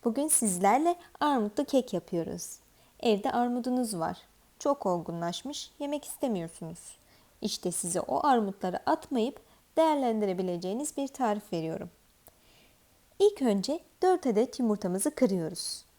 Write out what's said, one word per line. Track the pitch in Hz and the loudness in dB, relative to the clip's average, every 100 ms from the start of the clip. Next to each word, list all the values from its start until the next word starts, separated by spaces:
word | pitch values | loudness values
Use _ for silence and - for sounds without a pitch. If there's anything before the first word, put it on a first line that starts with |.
Bugün | 240 226 302 | -2 -2 0
sizlerle | - 220 180 196 240 330 349 - - | 2 0 2 4 4 2 0 -8 -2
armutlu | 294 269 208 208 277 | 0 2 0 -2 2
kek | 269 254 | 2 2
yapıyoruz. | 180 - 175 160 175 - - _ _ _ _ | -4 -2 -4 -4 -6 -10 -14 _ _ _ _
Evde | 240 208 233 | 0 2 2
armudunuz | 240 247 247 247 254 240 185 | 0 0 0 0 0 -2 -2
var. | 165 180 - _ _ _ | -4 -4 -14 _ _ _
Çok | 294 285 196 | -2 0 0
olgunlaşmış, | 175 156 170 170 175 262 294 - _ | -2 -2 -4 -4 -6 -10 -12 -12 _
yemek | 285 294 - | -6 -6 -8
istemiyorsunuz. | - 277 196 165 - 160 165 - - _ - _ _ | -6 -2 -2 -4 -10 -14 -14 -18 -20 _ -20 _ _
İşte | 208 - 180 | -8 -4 -4
size | 170 180 175 | -4 -4 -4
o | - 131 294 | -2 0 4
armutları | 240 202 190 185 180 - | 4 2 -4 -6 -4 -2
atmayıp | 320 - 254 226 - - _ _ - | -2 -2 -2 -2 -4 -20 _ _ 2
değerlendirebileceğiniz | 320 294 254 220 208 185 185 175 180 214 294 - | 4 4 2 0 0 0 -2 -2 -4 -4 -6 -4
bir | 277 | -6
tarif | - 240 208 - | -2 -2 -2 -2
veriyorum. | 170 160 165 170 _ _ _ - _ _ - - _ _ _ _ _ | -4 -2 -6 -10 _ _ _ -20 _ _ -20 -20 _ _ _ _ _
İlk | 403 415 | 4 4
önce | 262 202 190 320 - _ | 2 2 0 -4 -6 _
dört | 370 359 269 | 4 4 4
adet | 208 247 - | 2 2 0
yumurtamızı | 240 208 185 180 294 294 | 0 2 0 0 -2 2
kırıyoruz. | 240 190 160 180 - - - | 2 2 -2 -6 -8 -10 -14